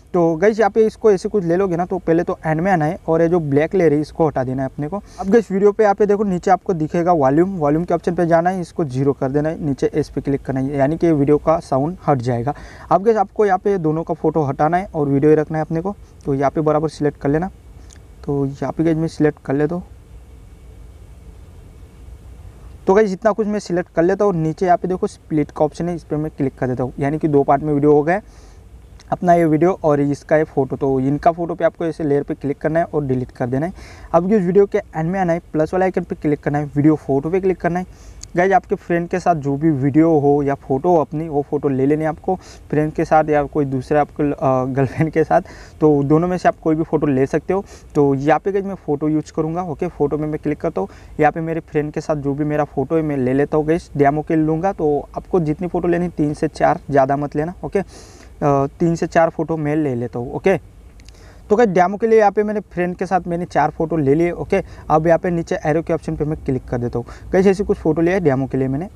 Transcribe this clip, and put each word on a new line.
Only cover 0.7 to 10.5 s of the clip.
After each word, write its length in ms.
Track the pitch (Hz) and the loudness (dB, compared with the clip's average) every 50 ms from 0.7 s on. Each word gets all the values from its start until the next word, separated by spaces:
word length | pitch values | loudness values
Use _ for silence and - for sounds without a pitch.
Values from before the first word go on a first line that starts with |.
पे 140 | - 233 220 | 2 2 2
इसको 240 | 220 - - - 220 | 2 0 0 2 2
ऐसे 180 | 202 175 - 208 | 2 2 0 -2
कुछ 160 | 208 208 175 | -2 -2 0
ले 120 | 165 170 | 0 0
लोगे 200 | 185 196 190 170 | 0 0 0 -2
ना, 100 | 165 180 | -2 -4
तो 120 | 175 196 170 | -4 -4 -4
पहले 240 | - - 165 165 | 0 0 0 2
तो 160 | 175 185 180 - - | 0 -2 -6 -6 -4
end 140 | 160 160 156 | -4 -2 0
में 100 | 175 202 | 0 0
आना 120 | 190 160 151 | 0 2 0
है 140 | 156 180 - - - | -2 -4 -4 -2 0
और 140 | 160 165 | 2 2
ये 60 | 165 165 | 2 2
जो 120 | 175 180 | 2 0
black 340 | 156 143 139 143 156 156 - | 0 2 2 2 2 2 2
layer 180 | 190 170 156 | 2 4 4
है, 80 | 143 151 | 2 2
इसको 260 | 147 - - - 165 | -2 -4 -2 0 0
हटा 180 | 147 131 139 131 | 0 0 -2 -4
देना 180 | 127 131 135 | -4 -4 -6
है 60 | 135 127 | -6 -6
अपने 200 | - 135 147 151 | -6 -8 -8 -8
को। 140 | 185 208 - - - - | -8 -10 -12 -12 -12 -8
अब 100 | 190 190 | -2 2
guys, 200 | 196 233 196 - | 2 2 2 2
video 200 | 185 196 202 208 | -2 2 2 2
पे 100 | 202 - | 4 4
यहाँ 120 | 220 202 196 | 2 2 2
पे 120 | - 214 | 2 2
देखो, 180 | 196 202 202 220 | 2 2 0 0
नीचे 260 | 202 180 175 - 202 | -2 -2 -2 2 2
आपको 240 | 185 - - - 190 | 0 0 0 -4 -2
दिखेगा 380 | 156 156 151 - 175 170 180 180 | -2 -2 -2 -2 0 2 2 2
volume, 420 | 160 135 131 139 156 180 190 196 | 4 4 4 4 4 2 2 0
volume 280 | 175 147 143 151 160 175 | -2 0 0 2 0 0
के 100 | - 175 | -2 -2
option 200 | 165 - - 170 | -2 -2 -2 -2
पे 120 | 175 175 | 0 0
जाना 240 | 160 170 165 170 180 | 2 2 2 2 0
है, 100 | 190 185 | -2 -4
इसको 240 | 170 - - - 175 | -6 -8 -4 -6 -4
ज़ीरो 260 | 135 123 131 135 139 | -4 -2 0 0 0
कर 180 | 127 - 143 131 | 0 0 -2 -2
देना 180 | 139 147 147 156 | -2 -2 -2 -2
है, 160 | 165 - 180 | -4 -4 -4
नीचे 240 | 147 135 - 165 - - | -4 -2 -2 -2 -2 -2
एस 140 | 156 139 - | -2 -4 -4
पे 120 | - 143 | -6 -6
click 220 | - 143 139 135 | -4 -4 -4 -4
करना 180 | - - | -4 -4